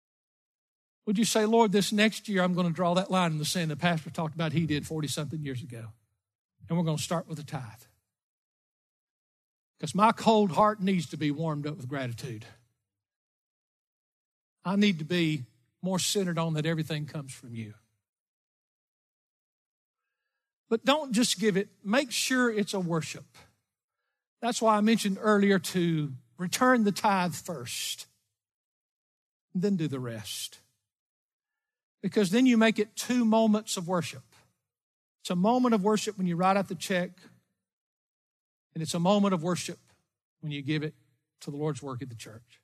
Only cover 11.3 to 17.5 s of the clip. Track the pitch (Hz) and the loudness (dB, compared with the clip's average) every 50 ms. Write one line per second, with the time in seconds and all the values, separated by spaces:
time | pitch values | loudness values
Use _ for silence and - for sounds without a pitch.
11.3 | 143 147 165 160 151 147 143 147 151 - 127 123 147 139 131 123 117 107 - 131 | -2 -2 -4 -4 -4 -4 -6 -6 -8 -8 -10 -8 -8 -6 -6 -6 -8 -10 -10 -12
12.3 | 113 107 107 - - _ _ _ _ _ _ _ _ _ _ _ _ _ _ _ | -12 -12 -14 -18 -20 _ _ _ _ _ _ _ _ _ _ _ _ _ _ _
13.3 | _ _ _ _ _ _ _ _ _ _ _ _ _ _ _ _ _ _ _ _ | _ _ _ _ _ _ _ _ _ _ _ _ _ _ _ _ _ _ _ _
14.3 | _ _ _ _ _ _ _ 170 196 202 208 208 190 156 160 151 180 175 170 156 | _ _ _ _ _ _ _ -4 0 2 2 2 2 0 -4 -4 -2 0 0 0
15.3 | 156 143 123 - _ _ _ _ _ _ - 185 190 175 - - - 208 190 180 | 0 -2 -6 -10 _ _ _ _ _ _ -6 -4 -2 -2 -2 -2 -2 0 -2 -2
16.3 | 170 165 165 165 156 151 151 160 165 160 156 - 160 147 151 147 - 156 135 131 | -2 -2 -2 -2 -2 -2 -2 -2 -2 -2 -4 -4 -6 -6 -8 -8 -10 -12 -12 -12
17.3 | 131 - - 120 | -16 -18 -16 -14